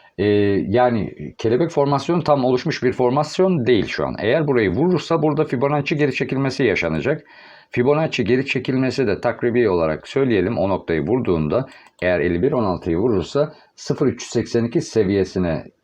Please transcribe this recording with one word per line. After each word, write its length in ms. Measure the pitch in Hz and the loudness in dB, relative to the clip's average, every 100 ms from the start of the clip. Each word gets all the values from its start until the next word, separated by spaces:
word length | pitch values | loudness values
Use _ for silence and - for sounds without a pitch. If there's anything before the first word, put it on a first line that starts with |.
| _ - | _ -2
Ee, 80 | 104 104 101 98 - | 2 4 2 2 0
yani 680 | 110 123 117 87 - 76 - | 2 2 0 -4 -8 -14 -6
kelebek 340 | 113 123 165 | 0 0 0
formasyonu 520 | 151 139 143 - 175 | 0 0 0 0 -2
tam 220 | 165 143 127 | 2 2 2
oluşmuş 380 | 127 160 - | 0 0 -2
bir 100 | 127 | -2
formasyon 720 | - 127 135 147 - 190 175 117 | 2 2 2 0 2 2 2 2
değil 200 | 113 87 | 2 2
şu 200 | - 69 | -2 -4
an. 80 | 60 | -2
Eğer 280 | 104 143 147 | 0 0 2
burayı 220 | 123 101 | 2 2
vurursa 540 | 90 175 175 - 165 | 2 2 0 0 0
burada 220 | 156 147 151 | 2 0 -2
Fibonacci 520 | 131 139 147 143 151 | 0 0 0 -2 0
geri 160 | 147 | 0
çekilmesi 500 | 127 131 135 135 - | 0 -4 -2 -2 0
yaşanacak. 600 | 127 90 85 80 95 160 - - - - _ | 0 2 0 -2 -2 -4 -6 -20 -20 -20 _
Fibonacci 540 | - 123 147 160 - | 0 2 2 0 -2
geri 220 | 117 127 135 | 0 0 0
çekilmesi 640 | 131 127 131 131 120 123 | -4 -2 -2 0 0 -2
de 140 | 92 | 0
takribi 480 | 123 113 123 117 113 | -2 -2 0 2 2
olarak 380 | 90 80 76 - | 2 0 -2 -4
söyleyelim, 500 | 135 135 107 90 - | -2 2 2 2 0
o 120 | 98 | 0
noktayı 320 | 92 - 80 | -2 -2 -2
vurduğunda 640 | 73 123 117 85 76 101 135 - - _ | 0 0 0 0 0 -2 -4 -10 -20 _
eğer 180 | 90 90 | -2 0
elli 220 | 87 87 | 0 0
bir 100 | 123 | 0
on 120 | 143 | 0
altıyı 340 | 104 87 - 82 | -2 -2 -2 0
vurursa 560 | 117 101 80 139 147 - _ - | 0 0 -2 -2 -2 -6 _ -10
sıfır 320 | - 139 139 | -6 -2 -2
üç 140 | 120 | -2
yüz 80 | - | -4
seksen 340 | 120 107 120 | -4 -2 -2
iki 180 | 117 - | -2 -2
seviyesine 840 | - 113 95 98 92 98 90 78 - - | -2 0 2 2 0 -2 -2 -2 -8 -14